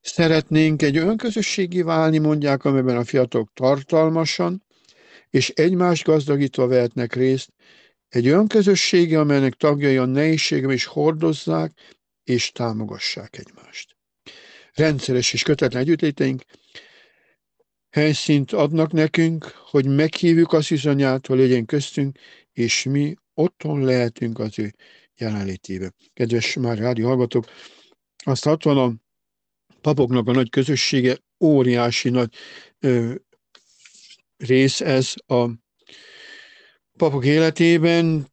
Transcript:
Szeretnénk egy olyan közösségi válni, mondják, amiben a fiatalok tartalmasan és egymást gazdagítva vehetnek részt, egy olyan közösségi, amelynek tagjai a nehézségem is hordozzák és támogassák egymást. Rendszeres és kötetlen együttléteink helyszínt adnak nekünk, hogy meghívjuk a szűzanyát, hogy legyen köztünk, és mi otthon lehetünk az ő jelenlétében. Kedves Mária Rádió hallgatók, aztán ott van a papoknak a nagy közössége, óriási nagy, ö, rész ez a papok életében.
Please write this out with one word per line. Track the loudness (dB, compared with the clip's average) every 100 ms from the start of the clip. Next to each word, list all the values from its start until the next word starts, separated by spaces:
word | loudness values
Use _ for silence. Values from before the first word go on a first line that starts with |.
Szeretnénk | -8 0 2 2 2 2 2 2
egy | 0 0
olyan | -2 -2
közösségi | -4 -4 -4 -4 -4 -2
válni, | 0 2 2 2
mondják, | 2 0 0 0 0
amiben | 0 0 -2
a |
fiatalok | 0 0 0 -2 -6
tartalmasan | -2 0 0 0 2 2 0 -4 -2 -4 -4 _ _ _ _ _ -20 _
és | -2 -2
egymást | 0 0 2 2 0
gazdagítva | 2 0 2 -2 -2 0 2
vehetnek | 2 0 -4 -6 0
részt, | 0 0 -6 _ _ _ _ _ _
egy | 0 2
olyan | 4 4
közösségi, | 2 2 2 2 2 2 2
amelynek | 2 2 0
tagjai | 0 0 2 2 2
a | 0
nehézségem | 0 0 0 -2 -2 -2
is | -4 -4
hordozzák | -2 -2 0 -2 -2 -4 -4 -4 _ -20 _ _ _
és | -4 -4 -4
támogassák | -6 -6 -6 -10 -10 -10 -10 -14 -20
egymást. | -20 _ -20 -20 -20 _ _ _ -20 -20 -20 -20 _
Rendszeres | 0 0 0 -2 -2 0
és | -2
kötetlen | -2 0 0 0
együttléteink | 0 0 0 -2 -4 -4 _ _ _ -20 -20 _ _ _ _ _ _ _ _ _ _ 0
helyszínt | 0 0 0 0 0
adnak | 0 0 0 0
nekünk, | 0 0 2 0 -2
hogy | -10 -20 -2 0 2
meghívjuk | 2 0 0 2 4 4
a | 2
szűzanyát, | 0 -2 0 2 2 0 0
hogy | 2
legyen | 4 2 0
köztünk, | -4 -4 -4 -6 -6 -20 -20 _
és | -4 -2 -2
mi | -2 -2 -2 -6 _
otthon | -2 -2 _ -6 -2
lehetünk | 0 0 0 -4 -8 -6
az | -8 -6
ő | -8 _ _ _ _ _
jelenlétében. | -8 -6 -6 -10 -10 -10 -10 _ _
Kedves | -6 -2 -2 -2 -4
Mária | -4 -4
Rádió | -4 -2 -2
hallgatók, | 0 0 -2 -6 -20 -20 _ _ _ _ _
aztán | -4 -2 0
ott | 0
van | 2 2
a | 0 -2 _ _ _ _ _ _ _ _
papoknak | -2 0 2 2 2
a |
nagy | 0 0
közössége, | -2 0 -2 0 0 0 -2 _ _
óriási | 2 4 2 2 0 -2 -2
nagy, | 0 -2 -6 -20 -20 -20 _
ö, | -2 0 -2 -8 _ _ _ _ _ _ -20 -20 -20 -20 _ _
rész | 0 2 4 0
ez | 0 0 -2 -8 _
a | -2 -2 -6 _ _ _ -20 -20 -20 -20 -20 -20 -20 _ _ _ _
papok | -2 0 2
életében. | 2 2 2 2 4 2 2 0 -2 -6